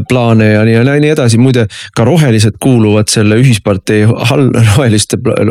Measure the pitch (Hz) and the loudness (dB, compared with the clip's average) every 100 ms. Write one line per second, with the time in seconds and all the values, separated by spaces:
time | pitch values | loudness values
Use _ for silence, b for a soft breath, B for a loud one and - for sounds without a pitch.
0 | 104 127 117 113 107 107 113 113 131 147 | 0 -2 0 2 2 2 2 0 0 0
1 | 151 156 123 117 131 123 107 B B - | 0 0 0 2 2 0 -2 B B -4
2 | 190 170 143 110 107 - 139 120 107 104 | 0 2 2 2 0 -2 0 2 2 0
3 | 104 113 104 107 131 104 104 92 - 107 | 0 -2 0 2 2 0 -2 -4 -2 0
4 | 110 - 123 143 127 - 113 101 123 104 | 0 -2 -2 0 0 2 2 2 0 -2
5 | - - 127 - 104 | -2 -6 -4 -2 -2